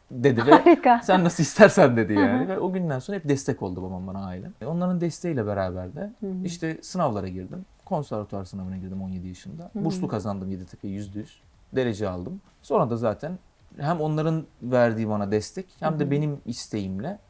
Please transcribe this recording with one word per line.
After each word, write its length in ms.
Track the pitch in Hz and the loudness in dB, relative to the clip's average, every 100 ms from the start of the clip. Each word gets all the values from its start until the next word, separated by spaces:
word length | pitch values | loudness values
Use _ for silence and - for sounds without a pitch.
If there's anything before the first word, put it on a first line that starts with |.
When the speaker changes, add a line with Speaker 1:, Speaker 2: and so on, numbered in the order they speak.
| - | -14
Speaker 1:
dedi 360 | 131 135 117 117 | 0 2 4 8
ve 40 | |
Speaker 2:
Harika. 480 | 311 349 330 254 240 | 8 10 6 6 4
Speaker 1:
"Sen 200 | - 185 | 4 4
nasıl 180 | 175 - | 4 2
istersen." 540 | 147 - 202 - 147 117 | 0 8 8 10 6 6
dedi 180 | 107 | 2
Speaker 2:
Hı 40 | 104 | 4
hı. 40 | |
Speaker 1:
yani. 260 | 92 127 180 | 4 2 0
Ve 100 | 185 | -2
o 140 | 185 | -2
günden 260 | 185 170 131 | -2 -2 -2
sonra 180 | - 196 | -4 -4
hep 100 | 143 | 0
destek 340 | 135 - 127 | 0 0 -4
oldu 200 | 98 90 | -4 -6
babam 240 | 92 92 92 | -6 -8 -8
bana, 200 | 95 98 | -8 -8
ailem. 260 | 92 - - | -10 -12 -12
E, 60 | 120 | -8
onların 340 | 170 180 180 | -4 -2 0
desteğiyle 460 | 170 - 180 143 104 | -2 -4 -4 -2 -2
beraber 480 | 98 95 90 90 | -2 -2 -4 -8
de 60 | 143 202 - | -10 -12 -10
Speaker 2:
Hı 60 | 202 | -8
hı. 180 | 185 | -6
Speaker 1:
işte 340 | 185 170 160 160 | -6 -6 -6 -6
sınavlara 460 | - 185 151 104 95 | -8 -2 0 -2 -4
girdim. 360 | 92 90 185 190 _ | -8 -10 -12 -16 _
Konservatuvar 600 | - 170 139 110 101 98 | -6 -6 -4 -6 -6 -8
sınavına 320 | 92 98 92 95 | -10 -10 -8 -8
girdim 260 | 92 95 | -8 -8
on 60 | 95 | -8
yedi 200 | 92 92 | -8 -10
yaşında. 420 | 90 - 160 175 | -12 -14 -16 -12
Speaker 2:
Hı 60 | 214 | -6
hı. 40 | |
Speaker 1:
Burslu 240 | 165 185 180 | -4 -4 -4
kazandım 420 | 110 107 98 92 | -4 -4 -6 -6
Yeditepe, 380 | 95 92 - 101 | -8 -10 -12 -10
yüzde 300 | 98 101 104 | -8 -8 -12
yüz. 220 | 135 _ _ _ _ 127 | -14 _ _ _ _ -2
Derece 320 | 123 101 101 | -2 -2 -4
aldım. 320 | 90 92 190 - _ | -6 -8 -12 -16 _
Sonra 280 | - 214 135 | -2 0 2
da 60 | 117 | 0
zaten 420 | 113 101 151 180 _ _ _ - | -2 -2 -6 -12 _ _ _ -8
hem 220 | 143 170 | -4 -2
onların 440 | 156 156 156 160 - _ | -2 0 0 -2 -4 _
verdiği 460 | 120 127 120 113 110 | 0 4 4 2 -2
bana 220 | 104 101 | -2 0
destek 340 | 107 104 - 190 - | 0 -2 -8 -14 -6
hem 140 | 156 | -4
Speaker 2:
Hı 40 | 156 | -2
Speaker 1:
de 60 | |
Speaker 2:
hı. 60 | 139 | 0
Speaker 1:
benim 300 | 143 151 143 - | 0 -2 -4 -8
isteğimle, 720 | 117 - 110 95 95 135 202 | -10 -6 -6 -4 -6 -8 -10